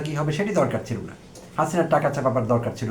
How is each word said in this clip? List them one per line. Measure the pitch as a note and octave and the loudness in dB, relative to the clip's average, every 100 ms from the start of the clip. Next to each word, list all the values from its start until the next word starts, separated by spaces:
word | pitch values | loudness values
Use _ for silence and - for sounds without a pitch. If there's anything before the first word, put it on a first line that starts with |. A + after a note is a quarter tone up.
| D3+ | -2
কী | D3 | -2
হবে | D3+ F3 | 0 0
সেটি | G#3 F3 | 0 2
দরকার | B2+ - - | 2 0 -4
ছিল | A2+ D#2+ | -6 -8
না। | - - - - - | -14 -18 -20 -8 -2
হাসিনার | D#3 F3 D#3 | 0 0 2
টাকা | D3+ D3 D3 | 4 2 0
ছাপাবার | C3 B2 A2+ | 0 2 2
দরকার | A#2 A2+ - | 2 0 -4
ছিল | A2 | -4